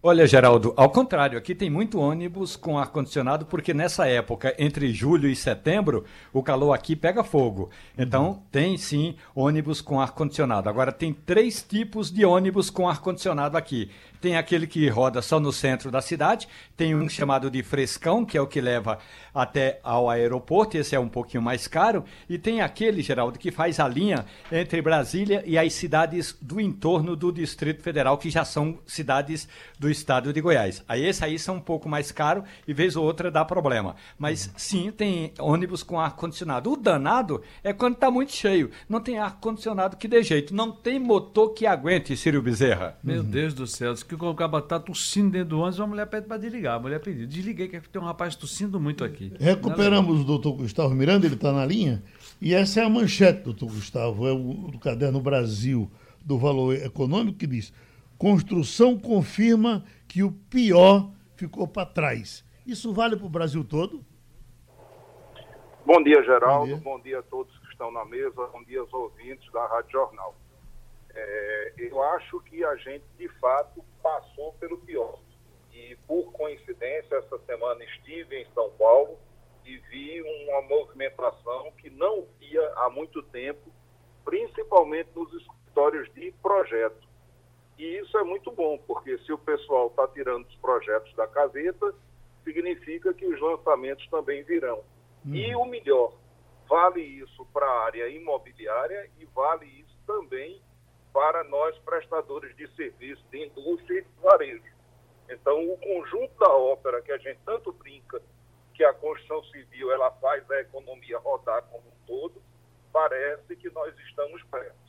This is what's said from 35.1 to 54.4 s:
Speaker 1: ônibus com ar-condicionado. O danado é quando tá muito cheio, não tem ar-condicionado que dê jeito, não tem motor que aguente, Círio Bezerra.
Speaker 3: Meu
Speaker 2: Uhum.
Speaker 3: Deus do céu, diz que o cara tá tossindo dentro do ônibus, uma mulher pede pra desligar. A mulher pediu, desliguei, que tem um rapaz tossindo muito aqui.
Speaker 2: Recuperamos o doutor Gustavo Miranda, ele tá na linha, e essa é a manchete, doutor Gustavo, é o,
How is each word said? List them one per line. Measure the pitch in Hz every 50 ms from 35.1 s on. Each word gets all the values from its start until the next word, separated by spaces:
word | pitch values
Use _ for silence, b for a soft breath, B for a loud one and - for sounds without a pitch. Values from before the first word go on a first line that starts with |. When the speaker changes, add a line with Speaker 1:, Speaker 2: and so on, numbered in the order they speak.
| 185 170 160 160 - -
Speaker 1:
ônibus | 147 147 151 170 185 180 180 165
com | - - 175
ar-condicionado. | 165 160 151 - - - 170 151 - 180 165 139 123 131 220 294
O |
danado | 294 220 202 175 143 135 151 214 254 247 175 143 113 B B B B B
é | 196
quando | 202 202 247 247 247
tá | - - 262
muito | 247 247 269 277 -
cheio, | - - 202 196 180 143 117 B B B -
não | 208 226
tem | 220 247 247
ar-condicionado | 214 208 190 196 - - 220 220 214 - 220 214 190 185 190 185
que | - - 214
dê | 233 233
jeito, | 220 - 160 147 147 147 196
não | 202 226 226 220
tem | - - 240 262 269
motor | 254 240 214 190 185 - - 214 220 214 220
que | - 220
aguente, | 214 185 139 127 165 185 170 - - 139
Círio | - - - 147 143
Bezerra. | 120 123 117 101 135 127 104 90 92 80 - -
Speaker 3:
Meu | - 135 135 120
Speaker 2:
Uhum. | 104
Speaker 3:
Deus | 107 101 139 156 160 143
do | 127 131
céu, | 117 - - 123 120 120
diz | 117 -
que | - 175
o | 156 170 170 160
cara | 160 170 160 156 151
tá | 147 - 170 165
tossindo | 165 - 180 - - - - 202 208 196
dentro | 185 185 180 160
do | 156 156
ônibus, | 165 180 180 180
uma | 214
mulher | 208 208 208 208
pede | 208 214 214 214
pra | 214 226
desligar. | 220 214 226 220 247 185 127 117
A | 117
mulher | 120 131 147 156
pediu, | - 156 151 123 113
desliguei, | 127 143 175 185 214 220 165 165
que | - - 170
tem | 160 - - 196
um | 175
rapaz | 170 165 - 175 175 160
tossindo | - - 139 - - 196 208 190 190
muito | 147 147 147 143 131
aqui. | 110 - - 95 95 - -
Speaker 2:
Recuperamos | 139 165 190 196 202 226 160 - 202 202 202 202 190 170 160 151
o | 139
doutor | 131 147 139 117 151 131
Gustavo | 127 131 110 - - 160 135 131
Miranda, | 131 135 156 190 202 180
ele | 165 135
tá | 110 - 143
na | 139 139 135
linha, | 139 185 226 202 143 120 98 B B B B B B B B
e | - 160 175
essa | 185 196 196 196 220
é | 226
a | 220
manchete, | 214 226 226 185 - - 202 185 165 - -
doutor | 127 110 - 120
Gustavo, | 113 107 107 101 - - 123 117 120 107 101 120
é | 135
o, | 131 131